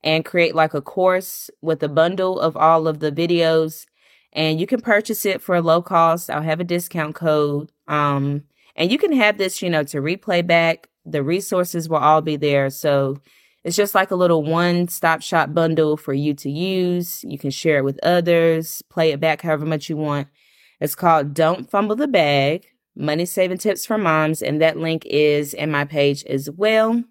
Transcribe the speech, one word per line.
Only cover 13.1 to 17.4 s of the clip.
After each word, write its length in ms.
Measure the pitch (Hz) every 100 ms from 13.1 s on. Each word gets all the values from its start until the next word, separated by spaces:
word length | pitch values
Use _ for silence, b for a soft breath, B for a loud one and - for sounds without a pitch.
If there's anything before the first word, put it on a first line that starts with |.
| 135 b b b b
it's 120 | - 170
just 200 | 202 202
like 160 | 196
a 40 | 185
little 280 | 180 165
one-stop 760 | 151 165 175 175 175 - 165 160
shop 320 | - 170 143
bundle 440 | 151 165 160 156 151
for 160 | -
you 200 | 139 147 143
to 160 | 139
use. 720 | 147 185 190 180 180 175 -
You 160 | -
can 100 | 143